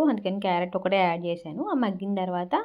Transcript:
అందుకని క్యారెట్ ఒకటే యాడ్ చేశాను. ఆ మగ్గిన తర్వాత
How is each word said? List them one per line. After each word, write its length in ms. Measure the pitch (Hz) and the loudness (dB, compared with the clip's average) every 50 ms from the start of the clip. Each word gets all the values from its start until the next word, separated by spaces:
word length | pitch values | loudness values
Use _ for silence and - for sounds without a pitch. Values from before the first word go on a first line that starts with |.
| 311 | 4
అందుకని 340 | 302 247 202 202 190 190 202 | 4 2 2 0 -2 -2 -2
క్యారెట్ 360 | 196 190 180 175 180 180 185 | 0 0 0 0 0 -2 -2
ఒకటే 240 | 185 185 185 196 196 | -2 0 2 2 4
యాడ్ 240 | 185 175 170 175 175 | 4 4 2 0 -2
చేశాను. 380 | 175 170 170 - 160 151 196 320 415 | -2 -4 -4 -6 -8 -6 -6 -4 -2
ఆ 60 | 370 269 | 0 0
మగ్గిన 360 | 240 208 196 180 196 196 202 | 0 0 0 -2 -2 -2 -2
తర్వాత 400 | 196 185 180 180 175 180 180 285 359 453 | 0 0 0 -2 -2 -2 0 -2 -2 -2